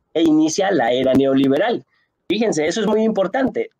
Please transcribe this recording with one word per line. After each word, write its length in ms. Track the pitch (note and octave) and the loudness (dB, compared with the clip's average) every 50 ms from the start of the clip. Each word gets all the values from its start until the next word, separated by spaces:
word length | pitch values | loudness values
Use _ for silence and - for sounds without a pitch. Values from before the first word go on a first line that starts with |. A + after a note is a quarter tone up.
| _ _ _ | _ _ _
e 80 | D#3 E3 | 0 2
inicia 480 | D#3+ D3+ D#3 D#3 D#3+ D3+ - F#3+ G3 | 2 4 2 2 2 0 -2 -2 0
la 200 | G3+ D3 A#2+ A#2 | 0 0 0 0
era 220 | B2 C3 C3+ C3 C3 | 0 0 0 2 2
neoliberal. 720 | C3 C3+ C3+ C3+ C3+ C#3 C3+ C3+ D3+ G3 A#3+ A3+ - - _ _ _ _ _ _ _ _ | 2 2 2 2 2 2 2 2 0 0 -2 -2 -4 -8 _ _ _ _ _ _ _ _
Fíjense, 380 | - F3+ G#3+ A#3 G#3+ E3 D#3 D3+ | -6 -4 -2 -2 -2 -2 -2 -2
eso 160 | D#3+ E3+ A3+ | -2 -2 -2
es 60 | G#3+ | -2
muy 160 | G3+ A3 A3 A3 | -2 0 0 0
importante, 640 | A3 G#3+ G3 F#3+ F3+ - C4+ C4+ A#3 - - A2+ - _ | 0 0 -2 -2 -2 -2 -2 -4 -2 -4 -6 -6 -8 _